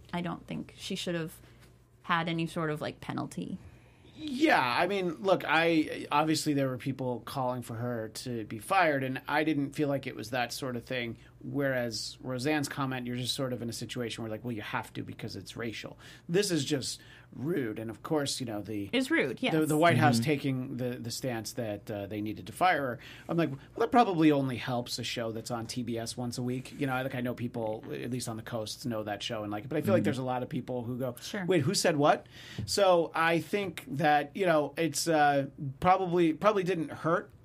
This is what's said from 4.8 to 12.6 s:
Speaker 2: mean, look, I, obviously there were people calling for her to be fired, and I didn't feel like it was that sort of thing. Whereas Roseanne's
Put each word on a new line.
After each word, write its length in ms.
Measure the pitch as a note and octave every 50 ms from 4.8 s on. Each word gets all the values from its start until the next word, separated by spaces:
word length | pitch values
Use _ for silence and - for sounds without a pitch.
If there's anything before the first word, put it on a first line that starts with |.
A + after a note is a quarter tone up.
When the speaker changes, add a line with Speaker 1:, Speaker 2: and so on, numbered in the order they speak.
| F3
Speaker 2:
mean, 300 | F3+ G3+ G3 F3+ F3 D#3 -
look, 240 | - F#3+ F3+ D3+ D#3 D3+
I, 580 | D3+ D#3+ E3 E3+ E3+ D#3+ D3+ - - - B2 - C#3+
obviously 400 | D3 D#3 D#3 D#3 D3+ - D#3 D3
there 160 | C#3 C#3 C3
were 80 | B2+
people 460 | A2 - C#3 B2+ - C3 B2+ B2 A2+ -
calling 380 | - - C#3 C3 B2+ B2+ B2+ A#2+
for 120 | - A#2+
her 360 | A2+ A#2+ B2 A#2+ A#2 A2 A2 A2 - -
to 200 | B2+ B2 A#2 G#2+
be 140 | A2 B2+ G#2+
fired, 440 | G#2 - F#3+ G3 F3+ D#3+ C#3+ C#3 C3
and 180 | C3 C3 C3 -
I 180 | - C#3+ D#3 D#3
didn't 260 | D#3 D#3 C#3+ C#3 C3+
feel 180 | C3+ - D3+ C#3
like 180 | C#3 C3+ C#3
it 80 | C3+ B2+
was 160 | - A#2 G#2
that 220 | C3+ B2+ A#2+ A#2 -
sort 240 | - C#3 C3 B2
of 80 | A#2+ A#2
thing. 320 | - C3 B2 A#2+ A#2 A2 - - - - - -
Whereas 760 | C3+ C3 C#3 C#3 C3+ C3 B2+ A#2+ A#2+ A2 G#2+ - - - - -
Roseanne's 460 | - B2+ B2+ A#2+ D3+ D#3 D3+